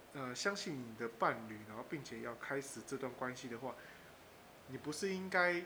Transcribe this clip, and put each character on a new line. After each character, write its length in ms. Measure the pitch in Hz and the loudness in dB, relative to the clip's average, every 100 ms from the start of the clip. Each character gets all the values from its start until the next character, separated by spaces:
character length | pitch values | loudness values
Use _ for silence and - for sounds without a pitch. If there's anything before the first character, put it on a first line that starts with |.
| - | -10
呃， 200 | 147 127 | -4 -4
相 220 | 123 202 202 | 2 2 2
信 180 | 190 | -2
你 220 | 139 117 110 | -2 -4 -2
的 100 | 117 | -2
伴 400 | - 170 117 110 | 6 6 6 -2
侣， 120 | 107 107 | -8 -6
然 100 | 110 | -6
后 80 | 131 | -4
并 160 | 151 | -4
且 180 | 120 117 | -4 -4
要 120 | 120 113 | -4 -4
开 240 | - 139 | 0 0
始 220 | 135 - - | 0 -6 -4
这 100 | 135 | -2
段 160 | 131 | -2
关 240 | 123 127 123 | 0 -2 -2
系 100 | 127 | -4
的 120 | 117 | -4
话， 160 | 127 - - - - - - - - - - | -4 -6 -10 -14 -16 -16 -16 -18 -18 -16 -8
你 80 | 131 | -4
不 120 | 147 | -2
是 220 | 151 196 | 2 2
应 160 | 185 190 | 2 4
该 340 | 185 175 175 | 8 8 6